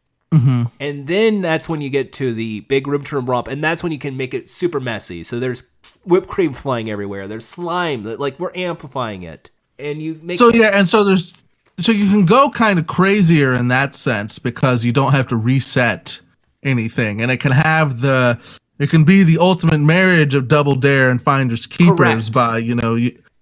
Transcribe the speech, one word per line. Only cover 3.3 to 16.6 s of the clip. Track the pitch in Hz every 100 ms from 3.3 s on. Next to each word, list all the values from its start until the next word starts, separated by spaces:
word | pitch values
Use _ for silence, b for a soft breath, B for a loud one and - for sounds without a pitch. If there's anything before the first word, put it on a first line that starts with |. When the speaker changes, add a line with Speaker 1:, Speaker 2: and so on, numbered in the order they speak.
Speaker 2:
romp, | 123 117
and | 139
that's | 156 170
when | 175
you | 147
can | 147 131
make | 127
it | 127 -
super | - 175 151
messy. | 127 107 - 87
So | 82 120
there's | 127 117 - _ - _
whipped | 190 180 180
cream | - 165
flying | 123 139 120 110
everywhere. | 104 101 98 98
There's | 113 -
slime. | - 175 180 170 131
That, | 104 113
like, | 143 139
we're | 175
amplifying | 180 180 170 147 135 117 98
it. | 87 - _ _ _ -
And | 143 151
you | 156 160
make | 165 175
Speaker 1:
So, | 240
yeah, | 233 220
and | 202 185
so | 220
there's, | 202 185 - - _ _ _ -
so | 180
you | 214 202
can | 208
go | 175 247 277
kind | - 226 180
of | -
crazier | - 190 208 165 165 135
in | 123 123
that | 127 139
sense | - 139 110 110 -
because | 127 - 135 123 120
you |
don't | 120 135
have | 139 123
to | 117
reset | 113 131 - 135 120 90 - - _ _ _ _